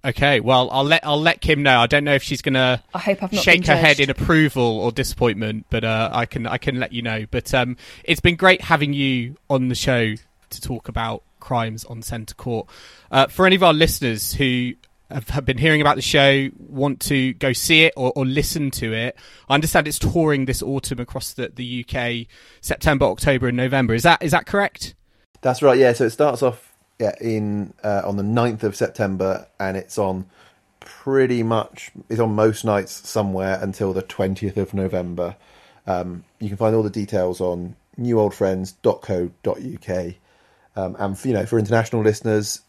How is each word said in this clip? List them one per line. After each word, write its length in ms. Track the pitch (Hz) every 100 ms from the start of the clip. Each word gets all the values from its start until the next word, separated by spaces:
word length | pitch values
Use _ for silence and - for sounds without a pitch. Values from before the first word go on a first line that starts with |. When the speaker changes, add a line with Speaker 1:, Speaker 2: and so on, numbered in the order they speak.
Speaker 1:
Okay, 380 | 131 - 143 131
well, 300 | 107 127 127
I'll 140 | 135
let, 200 | 143 165
I'll 160 | 147 147
let 200 | 165 -
Kim 200 | - 147
know. 160 | 143 123
I 60 | 120
don't 180 | 147
know 100 | 147
if 80 | 139
she's 180 | - 139
gonna 420 | 151 131 127 123 _
Speaker 2:
I 40 | 175
hope 240 | 208 196
I've 100 | 185
not 100 | 208
Speaker 1:
shake 180 | 185 175 165
Speaker 2:
been 100 | 160
Speaker 1:
her 0 |
head 200 | 160 139
Speaker 2:
judged. 100 | 139
Speaker 1:
in 20 |
approval 680 | 131 - 160 151 135 120 110
or 120 | 117
disappointment, 720 | 113 127 - 123 101 110 107 -
but, 160 | 117
uh, 240 | 113 110 113
I 120 | - 120
can, 200 | 135 117
I 100 | 123
can 200 | - 127
let 120 | 123
you 100 | 120
know. 240 | 117 110 107
But, 220 | 123 -
um, 240 | 131 127 123 - -
it's 160 | - 156
been 160 | 175 170
great 260 | 185 185
having 300 | - 160 143
you 420 | 143 135 127 120 143 _
on 180 | 135 127
the 60 |
show 400 | 120 - 123 110 107 _ _ _
to 100 | -
talk 280 | - 120 -
about 340 | 117 113 110 _ _
crimes 440 | - 123 113 110
on 160 | - 113
centre 320 | 110 117 110
court. 340 | - 131 113 - - - - _
Uh, 160 | 135 139
for 200 | - 185
any 100 | 185
of 60 |
our 100 | 180
listeners 580 | 156 160 - 127 110 -
who 400 | - 135 123 123 - _ _ _
have, 180 | 139 -
have 160 | 147
been 140 | 131 127
hearing 220 | 160 156
about 140 | 147 139
the 60 |
show, 460 | - 147 139 135 135 -
want 440 | - 139 139 131
to 340 | - 139 131
go 180 | - 135
see 300 | 123 - 160
it 80 | 160 -
or, 140 | 127 143
or 80 |
listen 460 | 131 139 139 165 139
to 240 | - 160
it, 220 | 113 120 - - - -
I 40 |
understand 320 | 143 156 175 151
it's 120 | -
touring 480 | - 175 156 143 131
this 160 | 127
autumn 380 | - 135 - 120
across 320 | 120 131 -
the, 140 | - 117
the 100 | -
U 200 | 123 123
K, 420 | 117 135 120 120 117 - - _
September, 420 | - - 160 139 131
October 420 | 95 156 131 123
and 80 | 123
November. 360 | 127 135 120
Is 120 | 117
that, 180 | 165 165
is 80 | 170
that 160 | 165 -
correct? 480 | 202 202 - - _ _ _ _ _
Speaker 3:
That's 200 | 131 131
right, 160 | 143 127
yeah. 140 | 131
So 120 | 117 117
it 40 |
starts 320 | - 147 123
off, 300 | 131 113 _ _ _ _
yeah, 140 | 107 -
in, 540 | 113 110 104 104 98 _
uh, 180 | 107 101 92
on 100 | 101
the 60 |
ninth 420 | 101 117 120 117
of 100 | 107
September, 720 | - 113 - 101 95 95 95 - _
and 160 | 95 95
it's 200 | - -
on 260 | 98 92 95 _ _ _ _ _
pretty 640 | - - 135 135 131 123
much, 480 | 113 113 - - - - -
it's 100 | 113
on 140 | 113
most 300 | 107 110 110
nights 440 | 113 101 95 - -
somewhere 500 | 110 101 92 95 95
until 320 | 98 95 98
the 100 | 92
twentieth 540 | - - 95 95 101 101
of 160 | 95
November. 600 | 98 95 90 90 87 87 95 _ _ _ _ -
Um, 380 | 90 90 87 _ _
you 80 | 107
can 80 | 98
find 180 | 113
all 80 | 113
the 80 | 107
details 500 | 107 101 101 90 90
on 360 | 90 87 87 - _ -
new 220 | 120 113
old 160 | 104
friends 380 | - 95 95 95 _
dot 200 | 113 -
co 280 | - 92 87 _
dot 180 | - -
U 160 | 123 -
K. 380 | - 92 87 87 _ _ _ _ _
Um, 220 | - 92 92
and, 240 | 101 98
you 80 | 131
know, 140 | 113 -
for 120 | 117
international 440 | 104 113 110 117
listeners, 600 | 107 107 113 107 104 -